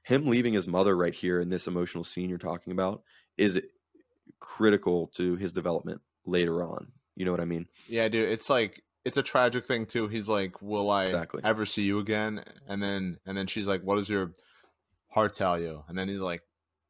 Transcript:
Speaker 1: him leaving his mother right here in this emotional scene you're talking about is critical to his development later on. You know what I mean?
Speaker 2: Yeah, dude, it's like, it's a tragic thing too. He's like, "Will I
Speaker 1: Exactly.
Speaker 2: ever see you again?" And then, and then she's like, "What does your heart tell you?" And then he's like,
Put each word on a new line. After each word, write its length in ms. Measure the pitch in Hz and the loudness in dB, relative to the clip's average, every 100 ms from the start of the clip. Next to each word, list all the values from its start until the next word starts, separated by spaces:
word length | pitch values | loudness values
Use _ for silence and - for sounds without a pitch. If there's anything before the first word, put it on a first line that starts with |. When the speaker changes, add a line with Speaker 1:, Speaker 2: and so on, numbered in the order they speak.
Speaker 1:
him 240 | - 135 147 | 0 2 4
leaving 260 | 120 120 | 4 4
his 140 | 104 87 | 2 2
mother 300 | 87 98 90 | 2 4 4
right 180 | 87 - | 2 0
here 260 | 90 90 | 0 0
in 80 | 87 | 0
this 180 | 90 - | -4 -4
emotional 360 | 87 90 90 82 | -4 -4 -6 -8
scene 240 | 90 90 | -6 -6
you're 100 | 87 | -6
talking 340 | 82 82 - | -6 -8 -6
about 300 | 92 92 107 - - _ - | -2 -2 -2 -12 -20 _ 2
is 240 | 104 90 - _ _ _ _ _ - _ | 2 2 -4 _ _ _ _ _ -20 _
critical 680 | - - 107 101 92 87 82 | -18 2 4 6 4 0 -2
to 260 | - 90 87 | -2 0 0
his 160 | 95 | -2
development 480 | 85 85 82 87 - - _ 90 | -4 -2 -2 -4 -10 -14 _ -2
later 380 | 90 85 85 | 2 2 0
on. 300 | 85 - - _ _ - | -4 -8 -12 _ _ -4
You 100 | 92 | -2
know 60 | |
what 100 | 87 | 0
I 40 | 85 | -2
mean? 220 | 82 85 - - | -4 -6 -16 -6
Speaker 2:
Yeah, 200 | 117 113 | 0 2
dude, 220 | 113 101 | 2 0
it's 200 | 110 - | 0 2
like, 340 | 131 104 - _ _ 127 | 2 2 -4 _ _ -2
it's 120 | 139 | -2
a 60 | |
tragic 420 | 131 135 123 123 - | 2 4 4 2 -2
thing 200 | 120 110 | -2 0
too. 220 | 120 104 | -2 -2
He's 220 | 110 104 | -2 0
like, 320 | 104 95 - | 0 0 -6
"Will 280 | 101 104 101 | -4 -2 2
I 260 | 101 95 87 | 2 2 0
Speaker 1:
Exactly. 260 | 80 - | -2 -2
Speaker 2:
ever 220 | 110 110 104 | 0 2 0
see 180 | - | 0
you 160 | 98 104 | 0 0
again?" 440 | 101 107 110 107 - - - | 0 0 -2 -4 -10 -18 -8
And 140 | 101 | -4
then, 360 | 101 98 92 82 95 | -2 -2 -4 -6 -8
and 120 | 98 | -6
then 100 | 95 | -4
she's 200 | 110 98 | -4 -2
like, 140 | 92 | -2
"What 140 | 95 101 | 0 0
does 140 | 101 | 2
your 260 | 101 90 - _ _ _ _ _ _ _ | 0 -2 -6 _ _ _ _ _ _ _
heart 240 | 110 104 | 0 0
tell 260 | - 95 87 | 2 0 0
you?" 240 | 82 76 76 | -2 -8 -10
And 100 | 90 | -6
then 120 | 95 | -4
he's 100 | 98 | -4
like, 220 | 92 85 - _ _ _ | -4 -6 -10 _ _ _